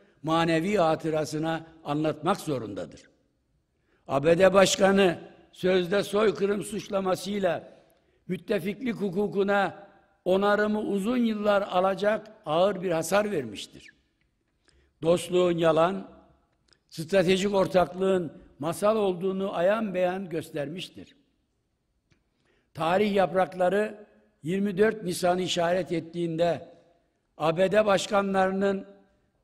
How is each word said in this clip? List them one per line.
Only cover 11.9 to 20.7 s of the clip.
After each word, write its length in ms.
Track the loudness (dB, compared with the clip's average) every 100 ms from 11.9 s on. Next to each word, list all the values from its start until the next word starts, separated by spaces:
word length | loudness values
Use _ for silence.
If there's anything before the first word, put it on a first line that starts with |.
| 0 0 -2 -6 -16 -2
ağır 360 | 2 2 0
bir 80 | -2
hasar 400 | -2 0 0 0
vermiştir. 560 | -4 -6 -10 -16 -18 -20 _ _ _ _ _ _ _ _ _ _ _
Dostluğun 560 | 0 2 2 2 2 4
yalan, 500 | 4 4 2 0 -10 -20 _ _ _ _ _ _ _
stratejik 640 | -14 0 2 4 2 2
ortaklığın 760 | 2 2 2 2 0 0 0 -2 -10 -20 _
masal 380 | -6 -2 0 2
olduğunu 600 | 0 -2 -4 -4 -4 0
ayan 380 | 0 0 -2
beyan 340 | -2 -2 -2 -6
göstermiştir. 880 | -8 -8 -8 -8